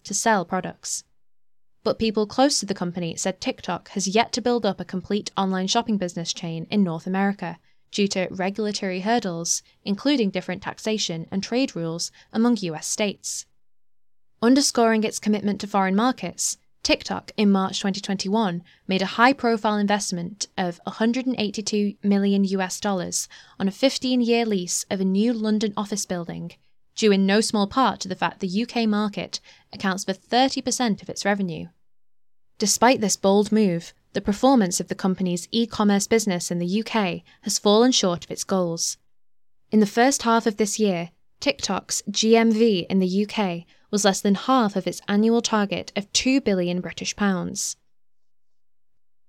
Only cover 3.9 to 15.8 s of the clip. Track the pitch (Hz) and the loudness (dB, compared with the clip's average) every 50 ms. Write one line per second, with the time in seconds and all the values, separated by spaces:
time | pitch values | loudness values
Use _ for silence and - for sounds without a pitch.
3.9 | - 202 175 190 190 226 233 - - 247 208 247 240 240 214 196 185 - 175 - | -6 -4 -4 0 2 2 2 2 -4 -2 0 0 0 2 0 -2 -2 -4 -8 -8
4.9 | 190 185 - - 202 214 - - - 196 196 190 190 185 190 196 - 233 226 233 | -8 -8 -4 -4 -4 -4 -4 -4 -4 -2 -2 0 0 -2 -2 0 0 0 0 0
5.9 | 214 196 185 175 - 175 170 - - - - 165 165 165 160 - - 208 196 170 | -2 -2 -2 -4 -6 -6 -8 -6 -8 -8 -8 -8 -8 -8 -6 -2 0 0 2 0
6.9 | 160 175 - 185 190 190 196 202 202 - 180 165 170 - _ _ _ _ _ _ | -2 -4 -6 -4 -2 0 0 0 -2 -4 -8 -10 -10 -12 _ _ _ _ _ _
7.9 | - 214 202 196 - 190 180 - - 185 180 196 202 - 214 208 208 - 202 190 | -2 -2 0 0 0 -2 -4 -4 -4 -4 -4 -4 -2 -4 -4 -4 -4 -4 -4 -4
8.9 | 180 185 185 214 240 240 214 185 170 165 170 - - - - _ _ _ _ 196 | -4 -4 0 0 0 0 0 -2 -6 -6 -4 -4 -4 -4 -6 _ _ _ _ -4
9.9 | 196 202 - 277 294 247 214 190 - 180 - - 180 196 - - - - - 226 | -4 0 2 2 2 2 2 0 -2 -4 -6 -6 -8 -8 -8 -10 -12 -6 -4 -4
10.9 | 214 208 - - 165 160 165 - 190 196 196 - 233 254 277 269 - 170 165 165 | -2 -2 -4 -4 -6 -8 -8 -6 -6 -6 -4 -2 0 0 0 0 -2 -6 -6 -6
11.9 | 165 165 - - - - _ _ - 220 226 240 240 202 196 165 151 156 - - | -6 -6 -8 -10 -12 -18 _ _ -2 2 2 2 2 2 -2 -6 -6 -8 -8 -6
12.9 | - - 214 196 - - - - - - - _ _ _ _ _ _ _ _ _ | -4 -2 -2 -4 -4 -6 -10 -10 -10 -10 -12 _ _ _ _ _ _ _ _ _
13.9 | _ _ _ _ _ _ _ _ _ _ 220 240 262 285 277 - - 240 233 226 | _ _ _ _ _ _ _ _ _ _ 4 4 6 6 4 2 2 4 4 4
14.9 | 220 220 214 - - - - 208 214 208 - 208 196 - 214 202 - 196 | 4 2 0 -2 -4 -4 -2 0 0 0 0 -2 -4 -4 -6 -2 0 0